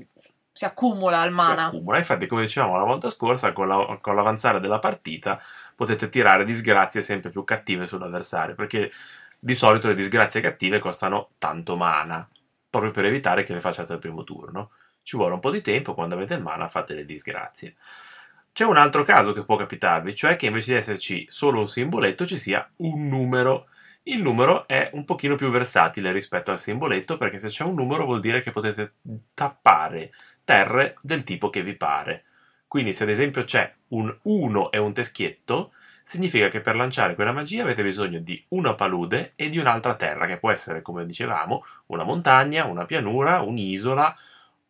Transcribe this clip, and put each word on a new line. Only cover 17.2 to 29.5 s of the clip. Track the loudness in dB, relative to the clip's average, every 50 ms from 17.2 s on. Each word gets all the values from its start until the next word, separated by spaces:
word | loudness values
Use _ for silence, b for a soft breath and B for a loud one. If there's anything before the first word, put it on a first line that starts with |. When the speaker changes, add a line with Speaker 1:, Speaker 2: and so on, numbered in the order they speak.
| -12 -10 -10 -10 -10 -12 -14 -16 -18 -18 -20 B B B B B B B B B B B B B B B
Speaker 2:
C'è | -4 0 2
un | 6 8
altro | 8 8 6 6 2 4
caso | 6 6 6 6 4
che | 0 -2 0
può | 0 0
capitarvi, | 0 0 -2 -4 0 2 2 2 2 0 -4 -6
cioè | 0 2 2 2
che | 2 0
invece | -2 -2 -2 -2 0 0
di |
esserci | 0 0 -2 -4 -4 -4 -6 -6 -6 -8 -8
solo | -4 0 2 2 2 2
un | 0 -2
simboletto | -2 -2 -2 -2 0 2 2 2 2 0 -4
ci | -4 -4
sia | -4 -2 0 -2 -2 -2 -6 _ -6
un | -6 -4 -4 -2 -2
numero. | -2 0 0 0 2 2 4 4 4 2 2 -2 b b b b b b b b
Il | -6 -4 0
numero | 0 2 4 4 6 6 6 4 2
è | 0 0 0 0 0
un | -4 -8 -4
pochino | -4 -4 -2 0 0 0
più | 0 0 2
versatile | 2 2 2 2 4 4 4 4 2 -2 -2 -2
rispetto | -2 -2 -2 -2 -4 -4 -2 -2
al | -4 -4
simboletto, | -4 -6 -4 -2 -2 0 0 -2 -2 -4 -4
perché | -2 -2 -2 -2
se | -4 -8
c'è | -8 -6 -4 -4
un | -2 -2
numero | -2 0 0 0 0 0
vuol | 0 -2 0
dire | 0 0 0 0
che | -2 -2
potete | -6 -4 -2 -2 -2 -4 -6 -8 _ _ -16 -14 -14 -14 -16 _ -6
tappare | -4 -4 -4